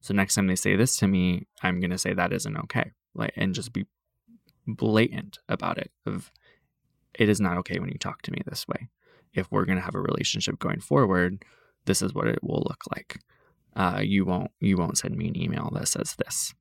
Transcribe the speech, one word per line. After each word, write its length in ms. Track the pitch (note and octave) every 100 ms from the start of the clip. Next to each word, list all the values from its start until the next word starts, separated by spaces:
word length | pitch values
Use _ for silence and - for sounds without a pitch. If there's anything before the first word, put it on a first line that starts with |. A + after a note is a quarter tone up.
So 140 | - G2+
next 180 | G2
time 140 | - G2
they 80 | F#2
say 200 | G#2 G2
this 220 | C3 -
to 100 | G2
me, 380 | F#2+ F2+ F2+ - _
I'm 180 | F#2 F2+
gonna 200 | F2+ F2+
say 140 | F#2 F#2+
that 180 | F2+
isn't 240 | F#2+ G#2+ -
okay." 340 | - - - _ _
Like, 200 | - A2 -
and 180 | G2+
just 180 | F#2 A#2+
be 140 | - - _ _ _ _ - _ _ -
blatant 720 | A2 A2 G#2+ A#2 C#3 - - -
about 300 | G2 F2+ E2+
it, 140 | - _ -
of, 240 | G2+ - _ _ _ _ _ _ _ _
"It 160 | - G#2+
is 100 | G#2
not 180 | G2 F2
okay 180 | - F2+
when 120 | F#2
you 100 | -
talk 240 | - -
to 80 | -
me 100 | - -
this 200 | - -
way. 220 | - A#2 _ _ _ _
If 180 | - F#2+
we're 140 | G#2 -
gonna 160 | F#2
have 140 | - -
a 60 |
relationship 560 | F#2+ - - - - -
going 220 | - G#2
forward, 640 | - C#3+ A2+ F#2 F2+ G2 - _ _ _ -
this 160 | G2
is 140 | G2 -
what 120 | G#2+
it 120 | -
will 220 | - - -
look 140 | - - -
like. 240 | - - _ _ _ _ _ -
Uh, 260 | F#2 F#2
you 200 | G#2 G2 F#2
won't, 260 | F2+ F#2 _
you 180 | G2+ F#2
won't 200 | E2+ -
send 160 | - E2+
me 100 | E2+
an 100 | E2
email 300 | E2+ - - -
that 120 | -
says 280 | - - -
this." 380 | - - - -